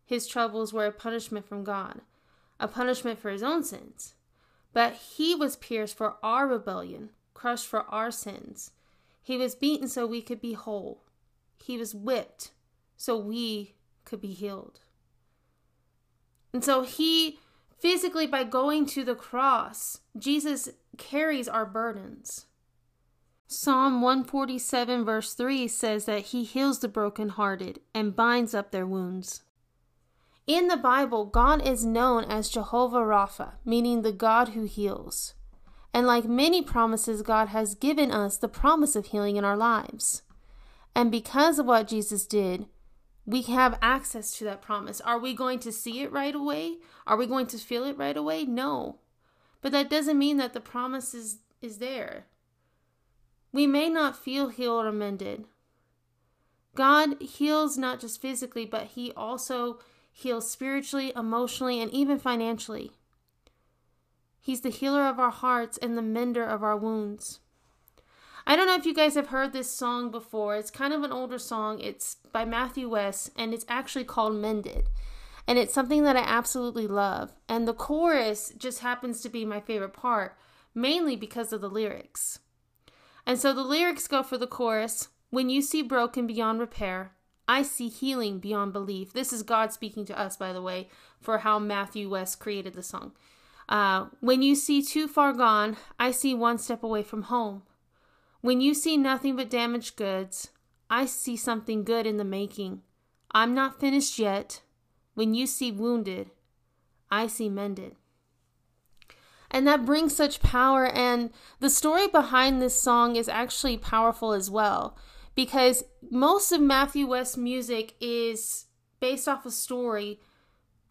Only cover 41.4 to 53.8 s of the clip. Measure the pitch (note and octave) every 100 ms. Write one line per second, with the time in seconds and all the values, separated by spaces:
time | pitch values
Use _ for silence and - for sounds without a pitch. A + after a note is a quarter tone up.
41.4 | D#4 D4 B3 A#3+ G#3+ A3 G#3 G3+ - G#3
42.4 | F#3+ F3+ G#3 - - - _ _ - B3
43.4 | A#3+ B3+ C4 - A3+ C4 C4 A#3 G#3+ -
44.4 | G#3+ G3 - G#3 G#3 G3+ - A#3 B3+ A#3+
45.4 | B3+ B3+ A#3 A3 - A#3 C#4+ C#4 C#4 D4
46.4 | C#4+ D4 E4 E4+ - - - G#3+ B3 C4
47.4 | B3 A3+ - A#3+ C4+ C#4+ C#4+ C#4+ D4+ D#4+
48.4 | D4 A#3+ C4+ C#4 - - _ _ _ _
49.4 | _ _ C#4 C#4 C#4 D4+ D4 D4 C#4+ C#4+
50.4 | B3+ A#3+ - B3 B3+ C4 B3+ A#3+ A3 G#3+
51.4 | _ _ A#3+ G3+ B3 C4 - - - _
52.4 | _ _ _ _ _ _ _ _ _ _
53.4 | _ C4+ C#4+ C#4+